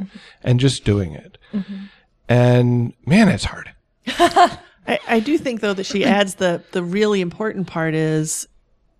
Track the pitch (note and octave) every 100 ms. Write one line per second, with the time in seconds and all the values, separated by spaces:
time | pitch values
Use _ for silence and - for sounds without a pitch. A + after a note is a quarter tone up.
0 | F#3+ - - _ - B2 C3+ - - G2+
1 | F2 D2+ - - _ G#3 F#3+ G3 G3 _
2 | _ _ - A#2+ B2 B2 B2 A#2+ A#2+ -
3 | - F#3+ G#3 - - - - - _ _
4 | - - E4+ - F4 - - _ - -
5 | - A3+ A3 D4+ C#4+ A3+ G#3 G3 F#3+ G3+
6 | F#3+ G3+ G3 - F#3 E3+ - F#3+ F3 G3
7 | G#3+ G3+ F3 D#3+ A3 F#3+ E3+ E3+ D#3+ D#3
8 | D#3 D#3 D#3 - - _ _ _ _